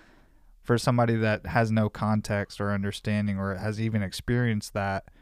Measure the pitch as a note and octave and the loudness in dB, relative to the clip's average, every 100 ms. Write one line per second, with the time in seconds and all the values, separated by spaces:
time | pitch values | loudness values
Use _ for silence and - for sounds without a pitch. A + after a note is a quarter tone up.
0 | - - _ - - - - A#2 - A#2+ | -20 -20 _ -20 -20 -8 0 2 4 2
1 | A#2 A2+ A2 G#2 F#2+ A#2+ A2+ A2 G#2+ - | 2 2 2 0 0 2 2 2 2 0
2 | G#2+ G#2+ - G#2 G2+ - G2+ G2+ G2 - | 0 0 0 -2 -4 -4 -2 -2 -2 -4
3 | - G#2 G#2 F#2+ G2 F#2 G#2+ G#2+ A2+ G#2+ | -2 0 0 -2 -4 -4 -4 -2 0 0
4 | F#2+ - - A#2+ A#2+ G#2+ - G#2 G2 G2 | -2 -6 -2 0 2 0 -4 -4 -2 -4
5 | - - | -8 -20